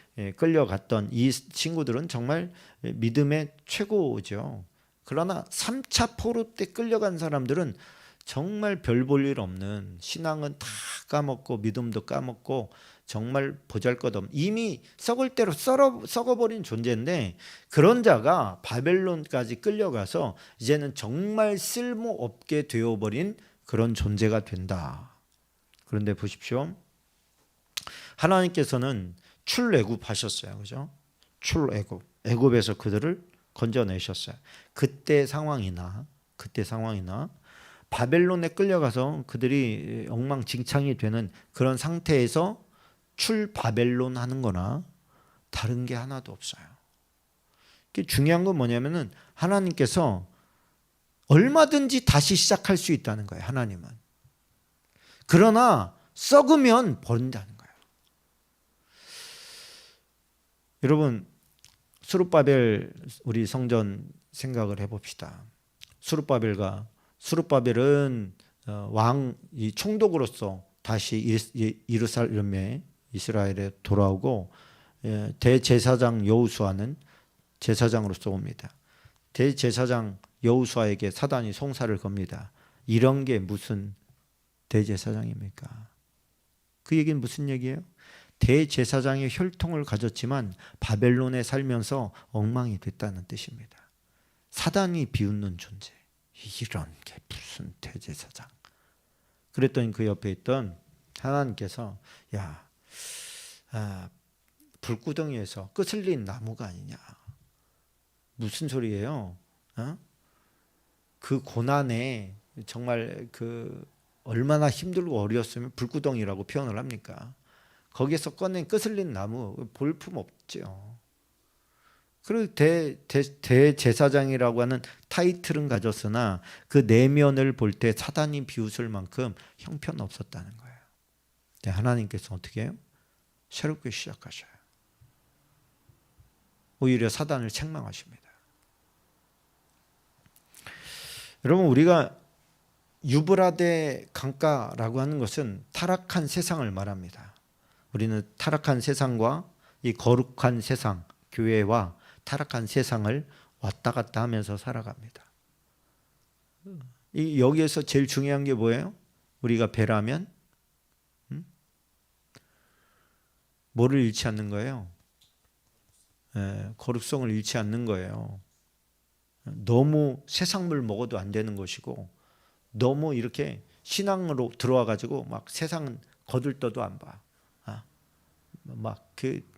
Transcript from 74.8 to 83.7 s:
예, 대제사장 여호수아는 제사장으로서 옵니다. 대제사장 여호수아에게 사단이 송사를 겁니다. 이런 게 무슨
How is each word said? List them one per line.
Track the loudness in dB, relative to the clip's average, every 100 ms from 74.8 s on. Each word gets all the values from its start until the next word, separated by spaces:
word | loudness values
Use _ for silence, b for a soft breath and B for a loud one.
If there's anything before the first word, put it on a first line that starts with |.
| b b
예, | -6 -4 -6 2
대제사장 | 6 6 8 6 6 6 4 2 4
여호수아는 | 6 4 2 0 0 -4 -8 -16 b b b _ _
제사장으로서 | 0 2 4 2 -2 -6 -6
옵니다. | -6 -6 -10 -16 _ _ b b b _
대제사장 | 0 2 2 0 2 0 0 -2 -8 -16 _
여호수아에게 | 4 4 4 2 0 0 -2
사단이 | -2 -2 -2 -4
송사를 | -6 -8 -4 -4 -4
겁니다. | -4 -6 -6 -10 -14 _ b b b
이런 | 4 6 4
게 | 0 -2
무슨 | -2 -6 -6